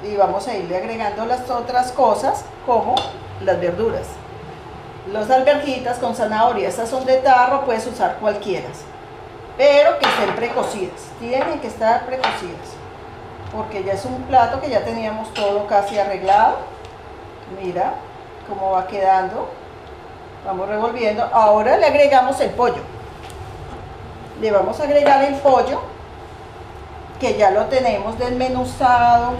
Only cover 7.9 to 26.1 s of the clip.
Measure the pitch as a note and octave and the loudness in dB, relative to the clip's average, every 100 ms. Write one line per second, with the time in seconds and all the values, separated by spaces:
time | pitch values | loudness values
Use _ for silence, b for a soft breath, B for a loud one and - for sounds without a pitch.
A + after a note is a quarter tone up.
7.9 | G#3+ F#3+ - G#3 G#3 G#3+ F3+ - - - | -2 -2 0 -2 -2 -4 -6 -6 -14 -16
8.9 | - - - - - - - C#4 C#4+ D#4 | -18 -18 -18 -18 -18 -16 2 6 8 6
9.9 | - C#4 - G3+ F#3 A3+ A#3+ - G#3+ F#3 | 4 2 2 0 -2 -2 -2 -4 -4 -8
10.9 | - - - A#3 B3+ D#4+ D4 A3+ - A3+ | -8 -16 -12 -4 -2 0 -4 -6 -2 2
11.9 | A#3+ - C4 B3+ - F3+ E3 - - - | 2 0 -2 -2 -2 -8 -12 -14 -16 -16
12.9 | - - - - - - G#3+ G#3+ G3+ F#3+ | -16 -16 -16 -16 -14 -12 -8 -6 -6 -4
13.9 | G3 B3+ B3+ B3+ C4+ A3+ F3 D4+ A3 A#3 | -4 -4 -8 2 4 4 0 0 -2 -2
14.9 | A3+ A3 G#3+ A3 - G3+ G3+ G#3 G#3 G3+ | -4 -4 -6 -8 -2 0 0 2 2 2
15.9 | G#3+ G3 F#3 F#3 G#3 A#3 - - - - | 0 -2 -2 2 6 6 2 -8 -14 -16
16.9 | - - - - - - F#3+ F#3 E3+ F#3 | -18 -18 -18 -18 -18 -14 -10 -6 -2 -2
17.9 | - - - - - - G3 F#3+ F#3+ F#3 | -4 -12 -18 -18 -18 -12 -4 0 0 -2
18.9 | G#3 F#3+ F#3+ F#3 A3+ - - - - - | 0 2 4 2 -6 -8 -12 -16 -18 -18
19.9 | - - - - - G3 F#3 G3 G#3+ A#3 | -18 -18 -18 -18 -12 -8 -6 -4 -2 -2
20.9 | B3 A3 G#3+ - A#3 G#3+ G#3+ A3 F4 D#4 | 0 -2 0 0 4 6 6 6 4 4
21.9 | D4 C#4+ C4+ B3+ C4+ A3 - A#3+ - - | 6 6 6 4 2 -2 2 0 0 -8
22.9 | - - - - - - - - - - | -14 -16 -16 -16 -14 -14 -14 -14 -14 -14
23.9 | - - - - - A3 G3+ F#3 - D4 | -16 -16 -16 -16 -4 2 2 2 -2 2
24.9 | D4 C#4+ C#4 C#4 C4+ C#4+ B3 - - - | 4 6 6 4 4 4 6 4 -2 -6
25.9 | - - | -14 -16